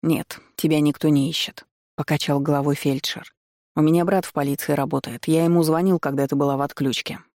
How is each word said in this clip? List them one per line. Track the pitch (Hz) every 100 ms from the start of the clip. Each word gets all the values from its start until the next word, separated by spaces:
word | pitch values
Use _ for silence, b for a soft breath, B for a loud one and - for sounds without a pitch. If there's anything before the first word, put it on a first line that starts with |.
«Нет, | 165 156 - - _ -
тебя | 160 151
никто | 147 143 156
не | 147 135
ищет», — | - - - - _ _ -
покачал | 147 151 - 143
головой | 139 143 143 143
фельдшер. | 143 135 - - - _ _ _ _ -
«У |
меня | 151 170 170
брат | 190 -
в |
полиции | - 143 139 -
работает. | 143 135 139 - 117 -
Я | 160
ему | 170 170
звонил, | 160 160 190 175
когда | 143 139 139
ты | 143
была | 143 139
в |
отключке. | 139 - 135 127 - 107 -